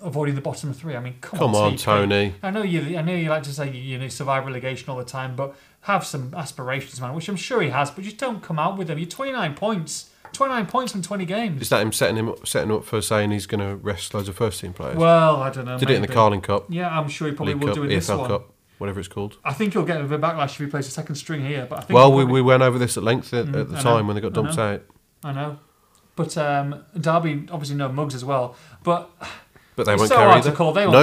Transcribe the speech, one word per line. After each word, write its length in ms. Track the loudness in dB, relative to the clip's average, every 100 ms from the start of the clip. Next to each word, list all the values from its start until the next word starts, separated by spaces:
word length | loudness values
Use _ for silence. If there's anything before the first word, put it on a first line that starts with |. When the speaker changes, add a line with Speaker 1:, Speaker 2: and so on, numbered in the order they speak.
Speaker 1:
avoiding 320 | -8 -4 -2
the 60 | -2
bottom 320 | -6 -8 -8
three. 240 | -10 -8 -8
I 40 |
mean, 160 | -10 -12
come 180 | -10 0
Speaker 2:
Come 160 | 2
Speaker 1:
on, 100 | 4
Speaker 2:
on, 60 | 4
Speaker 1:
T 40 | 2
P. 40 |
Speaker 2:
Tony. 520 | 2 4 4 2 2 -2
Speaker 1:
I 80 | -4
know 120 | -2
you, 340 | -2 -2 -2 -4
I 40 |
know 120 | -2
you 140 | -2 0
like 140 | -2
to 80 | -4
say 140 | -8 -8
you, 100 | -8
you 180 | -8 -8
know, 100 | -8
survive 380 | -6 -2 -2 -2
relegation 420 | -6 -8 -8 -8
all 60 | -10
the 80 |
time, 320 | -8 -8 -8 -8
but 180 | -8 -10 _ _
have 220 | -2 -2 -2
some 260 | -8 -8
aspirations, 680 | -10 -10 -10 -6 -6 -8 -10
man, 140 | -8
which 140 | -8 -6
I'm 80 | -8
sure 240 | -4 -2
he 80 | 0
has, 200 | 0 -2
but 140 | -6
just 120 | -14 -8
don't 260 | -6 -6
come 160 | -6 -2
out 200 | -2 -4
with 80 | -6
them. 100 | -6
You're 100 | -8
twenty-nine 460 | -8 -8 -4 -6
points. 540 | -4 -4 -2 -6 -10 -14 _ -12
Twenty-nine 340 | -2 0 0 -2
points 260 | -2 -4
from 100 | -6
twenty 240 | -6 -6 -4
games. 340 | -4 -4 -4
Speaker 2:
Is 80 | 0
that 140 | 2
him 100 | 2
setting 240 | 0 0 0
him 140 | -2
up, 160 | -6 -4
setting 220 | -2 0
up 120 | -2 -2
for 160 | -4
saying 300 | 0 0 2
he's 120 | -2 -2
gonna 300 | -4 -4 -4
rest 380 | -6 -6 -6
loads 140 | -6 -6
of 40 | -2
first 240 | -2 -4
team 100 | -10
players? 240 | -8 -6 2
Speaker 1:
Well, 460 | 6 8 6 4
I 80 | 0
don't 160 | -6 -8
know, 120 | -2
Speaker 2:
Did 120 | 2
it 40 | 2
in 40 |
the 80 | 2
Speaker 1:
maybe. 60 |
Speaker 2:
Carling 260 | 4 6 4
Cup. 240 | 0 -2 -2
Speaker 1:
Yeah, 180 | -4 -2 -2
I'm 100 | -4
sure 180 | -4 -6
he 60 |
probably 180 | -4 -4
Speaker 2:
League 100 | -2
Speaker 1:
will 60 | -2
Speaker 2:
Cup, 60 | -2
Speaker 1:
do 60 |
in 60 | 0
this 180 | 0 0
Speaker 2:
E 40 |
F 20 |
L 60 | -2
Speaker 1:
one. 80 | -2
Speaker 2:
Cup, 200 | -4 -6 _ _ -10
whatever 200 | -8 -6
it's 100 | -8
called. 260 | -8 -10 -8
Speaker 1:
I 80 | -8
think 220 | -4 -2
he'll 100 | 0
get 160 | 0 -2
a 40 |
bit 80 | -4
of 80 | -2
backlash 300 | -2 -2 -4
if 40 | -4
he 80 | -6
plays 220 | -6 -6
a 20 |
second 260 | -8 -8 -10
string 280 | -8 -6
here, 220 | -4 -6 -8
but 100 | -10
I 20 |
think 120 | 4
Speaker 2:
Well, 140 | 8 10
Speaker 1:
he'll 80 | 8
Speaker 2:
we, 60 |
Speaker 1:
probably 160 | 4 4
Speaker 2:
we 60 | 6
went 160 | 6
over 160 | 6 4
this 180 | 0 0
at 60 |
length 320 | 0 0 -2
at, 100 | -4 -2
Speaker 1:
Mm, 140 | -4
Speaker 2:
at 80 | -4
the 60 | 0
Speaker 1:
I 60 |
Speaker 2:
time 180 | 2 4
Speaker 1:
know, 40 | 2
Speaker 2:
when 80 | -2
they 60 |
got 100 | -2
Speaker 1:
I 20 | -2
Speaker 2:
dumped 140 | -2 0
Speaker 1:
know. 60 | -2
Speaker 2:
out. 100 | -2 -8 _ _ _
Speaker 1:
I 80 | -10
know. 260 | -8 -8 -10 _ _ _ _ _
But, 220 | -6 -4 -2
um, 480 | 0 0 -2 -6 -10 -4
Derby, 480 | 0 0 0 -4 -6
obviously 240 | -10 -6 -4
no 120 | -4
mugs 240 | -2 -4
as 80 | -4
well, 300 | -2 -2 -2 -8 -20 -6
but 260 | -2 -2 -2 -16 -16 -16 -20 _ _ -2
Speaker 2:
But 80 | 2
they 80 |
Speaker 1:
it's 60 | 4
Speaker 2:
won't 80 | 6
Speaker 1:
so 60 | 8
Speaker 2:
care 100 | 10
Speaker 1:
hard 120 | 8
Speaker 2:
either. 100 | 6
Speaker 1:
to 60 | 2
call. 160 | 2
They 120 | 4 8
won't 60 | 10